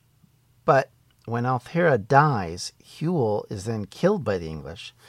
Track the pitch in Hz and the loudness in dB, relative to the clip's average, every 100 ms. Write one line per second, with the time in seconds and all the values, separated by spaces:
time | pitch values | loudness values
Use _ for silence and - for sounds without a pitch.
0 | _ _ _ _ _ _ - 131 - _ | _ _ _ _ _ _ 2 2 2 _
1 | _ _ - 120 123 127 - 170 175 117 | _ _ -6 -2 -2 -2 -4 0 2 2
2 | 95 139 151 117 85 87 - - - - | 4 4 6 2 -4 -8 -12 -16 -20 -6
3 | 156 175 110 104 - 104 101 113 101 - | -2 0 0 0 -4 -8 -6 -8 -8 0
4 | 180 208 117 92 80 78 67 - - - | 0 0 -2 -4 -4 -10 -12 -14 -18 -20